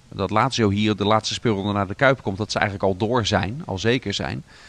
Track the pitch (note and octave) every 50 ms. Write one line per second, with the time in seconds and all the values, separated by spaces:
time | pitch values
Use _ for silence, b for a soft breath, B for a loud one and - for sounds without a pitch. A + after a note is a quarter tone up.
0 | - - - G2+ G2 F2+ G2+ A2 B2 C3 - A#2+ A2 G2+ G2 G#2 G#2+ G#2+ G#2+ F#2
1 | G2+ G2+ A2 G#2+ - - A2+ - - A#2+ G#2 G2 F#2+ G#2 G2+ G2+ G2 F#2 G#2 -
2 | C#3 C3 C3+ - - A2 G2 F#2+ G#2 - - A#2 - G#2 G2 F#2+ G2+ G2 F#2+ F2+
3 | A2 G#2+ B2 B2+ G#2 - G#2 F#2 G2 F#2+ B2 D#3 F#3 - G2 F2+ G2 A2+ B2 B2+
4 | - G2+ G2 - - C2+ A2+ C3+ - B B B B